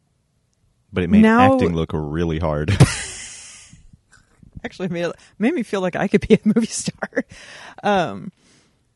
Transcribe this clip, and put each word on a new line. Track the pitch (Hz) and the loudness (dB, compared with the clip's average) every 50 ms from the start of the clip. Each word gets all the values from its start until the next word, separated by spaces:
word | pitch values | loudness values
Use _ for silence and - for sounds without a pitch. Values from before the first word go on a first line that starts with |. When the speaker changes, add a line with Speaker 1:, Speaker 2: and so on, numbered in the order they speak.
| _ _ _ _ _ _ _ _ _ _ _ _ _ _ _ _ _ _ - | _ _ _ _ _ _ _ _ _ _ _ _ _ _ _ _ _ _ -4
Speaker 1:
But | 92 90 | -4 0
it | 85 | 2
made | 208 208 214 | 4 6 6
Speaker 2:
now | 220 220 240 254 262 269 | 6 6 6 4 4 4
Speaker 1:
acting | 262 143 87 85 | 2 2 0 0
look | 80 80 - - | -2 -2 -2 -2
really | 78 76 73 76 82 87 82 80 78 | -4 -4 -4 -2 -2 -2 -2 -2 -2
hard. | 85 78 76 76 76 - - - - | -2 -2 -2 -2 -2 0 2 4 4
<laughs> | - - - - - - - - - - - - - - - - - - - - - _ - _ _ _ _ _ _ _ _ - - - - - | 4 2 -2 -10 -12 -14 -16 -16 -18 -18 -20 -20 -20 -20 -20 -20 -20 -20 -20 -20 -20 _ -20 _ _ _ _ _ _ _ _ -20 -20 -20 -16 -16
Speaker 2:
Actually, | 240 - - 180 175 | -14 -12 -8 -8 -6
made, | 175 170 175 - - - - - _ - | -6 -4 -6 -6 -6 -10 -16 -18 _ -2
made | 196 254 359 | -2 0 0
me | 320 220 | -2 -4
feel | - - 196 | -4 -4 -4
like | 180 180 - | -2 -2 -2
I | - 175 | -2 -2
could | 202 - 196 - | 0 0 0 2
be | - 220 | 4 2
a | - - | 4 4
movie | 214 208 233 226 | 2 0 0 0
star. | - - - - - - - - - - 247 - - - - - - - - - - - - - | -2 -4 -8 -8 -8 -8 -8 -10 -10 -6 -6 -8 -8 -10 -20 -20 -20 -20 -20 -20 -20 -14 -6 -2
Um, | 202 202 190 165 123 98 101 - 196 - _ _ _ _ _ _ _ _ _ _ _ _ | 0 0 0 0 -2 -6 -10 -12 -14 -18 _ _ _ _ _ _ _ _ _ _ _ _